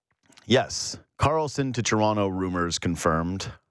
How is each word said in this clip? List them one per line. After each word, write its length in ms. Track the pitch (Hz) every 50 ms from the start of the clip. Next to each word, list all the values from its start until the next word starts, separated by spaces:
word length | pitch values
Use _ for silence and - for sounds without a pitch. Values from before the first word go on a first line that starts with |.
| _ _ _ _ _ _ _ - -
yes, 520 | - 117 127 - - - - - - - - - _ _
Karlsson 560 | - - 143 156 160 156 139 - 143 135 131 117
to 100 | 123 107
Toronto 460 | - 113 107 107 107 107 107 101 95
rumors 500 | 90 92 95 90 90 87 85 85 82 -
confirmed. 720 | - 90 82 76 - 85 80 82 82 87 95 95 - - - - _ _